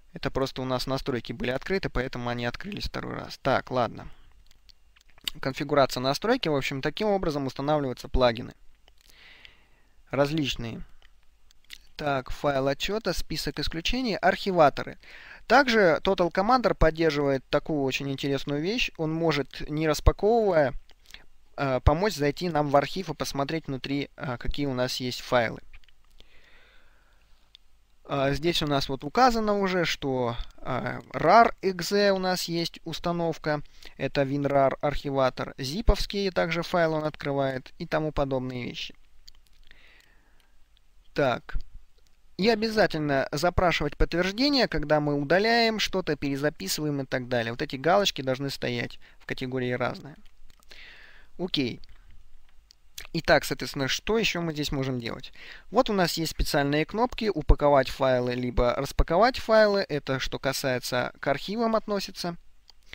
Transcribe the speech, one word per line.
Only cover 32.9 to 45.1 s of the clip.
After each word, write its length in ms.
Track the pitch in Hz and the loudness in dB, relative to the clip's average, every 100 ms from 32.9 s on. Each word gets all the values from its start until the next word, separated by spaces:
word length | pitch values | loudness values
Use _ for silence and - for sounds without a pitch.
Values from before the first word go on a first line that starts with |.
| 156 175 170 165 - 156 147 - - - - | -6 -4 -2 -2 -2 -2 -2 -4 -14 -16 -6
Это 260 | 139 143 | -2 0
win 240 | 135 143 139 | 2 2 2
rar 300 | 139 135 - | 4 4 2
архиватор. 720 | 147 139 143 135 127 131 123 - | -2 -2 -2 2 2 0 -8 -6
Зиповские 760 | 131 180 226 202 - 202 196 | -6 2 4 4 2 -2 -2
также 300 | 180 175 165 | 0 0 -2
файлы 340 | 165 180 160 156 | 0 2 2 0
он 80 | |
открывает 680 | 156 - 143 139 135 131 - - | -4 -6 -4 0 0 -2 -8 -14
и 80 | 170 | -4
тому 260 | 160 156 | -4 -2
подобные 520 | 147 139 131 127 127 | -2 -2 -2 -4 -6
вещи. 300 | 120 - - - - - - - - - - - - - - - _ - _ - - _ _ - - | -8 -8 -10 -12 -20 -20 -20 -20 -20 -20 -20 -20 -20 -20 -20 -20 _ -20 _ -20 -20 _ _ -20 -8
Так. 420 | - 135 117 - - - - - - - - - - | 0 0 0 -2 -4 -4 -10 -18 -20 -20 -20 -12 0
И 100 | 214 | 2
обязательно 800 | 214 220 214 175 160 147 139 - | 2 0 2 2 2 0 0 0
запрашивать 680 | 147 175 185 180 - 147 - | 0 0 4 2 2 0 0
подтверждение, 680 | 156 165 185 208 285 277 202 | 2 2 0 2 2 4 2
когда 320 | 156 147 151 | 0 2 2
мы 160 | 147 | 2